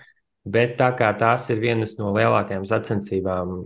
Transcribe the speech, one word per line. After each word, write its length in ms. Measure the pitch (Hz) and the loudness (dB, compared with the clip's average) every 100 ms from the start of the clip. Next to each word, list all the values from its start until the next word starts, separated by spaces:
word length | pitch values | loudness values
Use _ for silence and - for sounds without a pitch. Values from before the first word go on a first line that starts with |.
| - _ _ _ 101 | -20 _ _ _ -2
bet 300 | 107 120 - | 2 2 2
tā 160 | 127 123 | 2 2
kā 200 | 110 104 | 2 4
tās 300 | 117 123 - | 2 2 0
ir 80 | 113 | -2
vienas 380 | 117 113 107 - | 0 0 -2 -4
no 140 | 101 | -2
lielākajām 540 | 104 113 110 101 98 98 | 2 2 2 0 -4 -2
sacensībām 1000 | 110 - 104 101 95 92 92 90 92 | -2 -2 -4 -2 -2 -2 -2 -4 -6